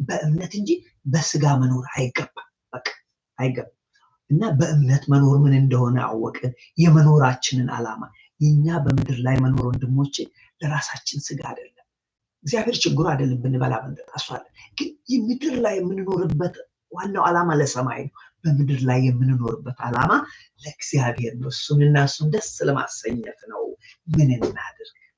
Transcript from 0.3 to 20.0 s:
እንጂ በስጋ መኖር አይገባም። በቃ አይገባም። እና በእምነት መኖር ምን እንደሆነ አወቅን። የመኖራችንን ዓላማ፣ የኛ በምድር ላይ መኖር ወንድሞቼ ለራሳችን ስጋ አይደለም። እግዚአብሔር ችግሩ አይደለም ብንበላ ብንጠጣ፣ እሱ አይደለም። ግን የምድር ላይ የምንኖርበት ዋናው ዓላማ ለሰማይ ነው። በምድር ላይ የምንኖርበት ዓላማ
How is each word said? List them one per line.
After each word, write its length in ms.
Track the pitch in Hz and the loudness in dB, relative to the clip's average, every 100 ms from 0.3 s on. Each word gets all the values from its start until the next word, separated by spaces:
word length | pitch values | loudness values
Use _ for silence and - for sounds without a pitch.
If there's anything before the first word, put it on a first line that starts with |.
| 160 175 202 | -2 -2 -6
እንጂ 140 | 208 359 _ _ 139 | -4 -4 _ _ -2
በስጋ 400 | 156 - 151 143 131 | -2 0 0 2 2
መኖር 280 | 127 127 127 | 2 -2 -6
አይገባም። 580 | - 123 - - - - _ - | -6 -4 -6 -10 -16 -20 _ -18
በቃ 160 | 127 - - _ _ _ - | -12 -12 -12 _ _ _ -4
አይገባም። 380 | 131 127 - _ _ _ _ _ - | -2 -2 -10 _ _ _ _ _ 0
እና 140 | 151 220 | 0 2
በእምነት 500 | 139 165 147 131 139 - | 2 2 4 4 2 4
መኖር 320 | 139 139 143 | 4 6 6
ምን 160 | 143 135 | 4 4
እንደሆነ 420 | 135 123 120 123 | 4 2 2 0
አወቅን። 500 | 113 110 113 - 127 - - - | -2 -4 -6 -6 -8 -8 -10 2
የመኖራችንን 920 | 165 156 151 151 131 131 - 127 120 | 6 8 8 6 4 0 -2 -2 -2
ዓላማ፣ 340 | 120 113 110 - _ _ - | -4 -8 -8 -14 _ _ 0
የኛ 280 | 151 147 156 170 | 4 4 4 0
በምድር 380 | 127 127 - 120 | 0 0 0 -2
ላይ 160 | 127 127 | 0 2
መኖር 280 | 131 131 123 | 2 2 0
ወንድሞቼ 500 | 117 123 135 143 - - _ _ - | -2 0 0 0 -4 -10 _ _ -8
ለራሳችን 600 | 147 147 - - - 143 | -4 -4 -6 -10 -10 -10
ስጋ 200 | - 135 120 | -10 -10 -10
አይደለም። 400 | - - _ _ _ _ _ _ _ 143 | -12 -18 _ _ _ _ _ _ _ -6
እግዚአብሔር 320 | 220 220 - | -4 -2 -2
ችግሩ 280 | 165 143 170 | 0 0 0
አይደለም 320 | 139 135 127 | 0 -2 -2
ብንበላ 340 | 127 131 131 117 | -2 -2 -2 -4
ብንጠጣ፣ 320 | 135 - - | -8 -16 -16
እሱ 140 | - - | -14 -10
አይደለም። 240 | 127 - _ - | -12 -14 _ -16
ግን 160 | - 302 - - | -10 -10 -10 -4
የምድር 460 | 247 214 254 294 247 | -2 -2 -2 -2 -2
ላይ 160 | 214 190 | -2 -2
የምንኖርበት 800 | 180 190 190 180 170 143 180 - - _ _ | -4 -4 -2 -2 0 0 -2 -6 -20 _ _
ዋናው 320 | - 202 196 | -10 -6 0
ዓላማ 260 | 156 170 175 | 2 2 2
ለሰማይ 480 | 147 135 127 127 - | 2 0 -2 -4 -4
ነው። 100 | 143 - - _ | -10 -14 -20 _
በምድር 400 | 165 143 139 131 | 0 2 2 0
ላይ 180 | 127 127 | 2 2
የምንኖርበት 760 | 131 123 131 127 117 110 - - | 2 2 2 2 -2 -6 -10 -8
ዓላማ 320 | 120 120 | -4 0